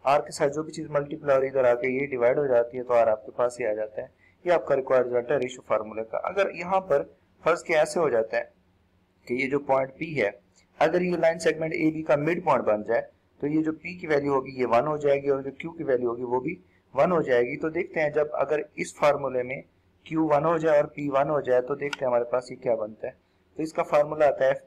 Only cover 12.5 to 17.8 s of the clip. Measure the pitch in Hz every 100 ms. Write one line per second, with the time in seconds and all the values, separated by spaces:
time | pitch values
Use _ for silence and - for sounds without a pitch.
12.5 | 123 110 107 104 117 - _ _ _ 147
13.5 | 156 156 156 170 180 170 143 143 139 135
14.5 | 131 120 117 151 151 143 139 139 139 135
15.5 | - 160 165 135 123 120 120 120 127 160
16.5 | 185 _ _ _ 127 175 170 139 120 123
17.5 | 147 160 165